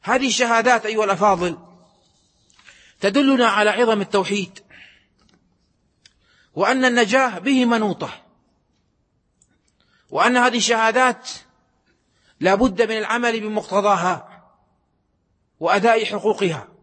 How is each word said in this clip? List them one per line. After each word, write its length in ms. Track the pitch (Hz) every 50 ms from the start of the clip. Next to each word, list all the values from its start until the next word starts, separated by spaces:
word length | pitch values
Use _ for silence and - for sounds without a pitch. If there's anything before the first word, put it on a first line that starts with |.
هذه 260 | _ 190 233 262 269 262
الشهادات 580 | 214 - 254 233 233 226 226 247 247 226 -
أيها 180 | 214 220 220 214
الأفاضل 560 | 202 196 160 196 208 196 175 175 180 160 - - - - _ _ _ _ _ _ _ _ _ _ _ _ _ _ _ _ _ _ - - - - - _ _
تدلنا 480 | - 196 196 277 285 269 269 247 240 226
على 220 | 196 208 208 208
عظم 320 | 196 202 247 226 220 208
التوحيد، 580 | 196 - - 202 185 - 196 208 185 180 - - _ _ - - - - _ _ _ _ _ _ _ _ _ _ _ _ _ _ _ _ _ _ _ _ _ _ _ - _ _ _ _ _ _ _ _ _
وأن 320 | 151 190 202 254 262 254
النجاة 540 | 254 240 240 233 190 214 262 269 247 202 175
به 260 | 175 269 277 262 247
منوطة، 440 | 240 240 226 214 208 180 - 160 - - - _ _ _ _ _ _ _ _ _ _ _ _ _ _ _ _ _ _ _ _ _ _ _ _ _ _ _ _ _ _ _ _ _ _ _ _ _ _
وأن 280 | - 143 180 233 247 254
هذه 200 | 240 254 240 240
الشهادات 720 | 196 - 233 220 226 220 220 247 254 254 240 - - - - - - _ _ _ _ _ _ _ _ _ _ _ _ _ _ _ _ _ _ _
لا 160 | - 180 196
بد 260 | 196 247 254 185 175
من 160 | 233 214 220 220
العمل 420 | 214 - 220 240 240 240 226 226
بمقتضاها 1040 | 208 214 214 214 - - 185 202 196 208 - 175 170 185 175 147 - - - - _ _ _ _ _ _ _ _ _ _ _ _ _ _ _ _ _ _ _ _ _ _ _ _
وأداء 460 | 156 170 - 202 190 233 226 226 214
حقوقها. 600 | - 202 202 - 214 208 - 202 175 160 147 - - _ _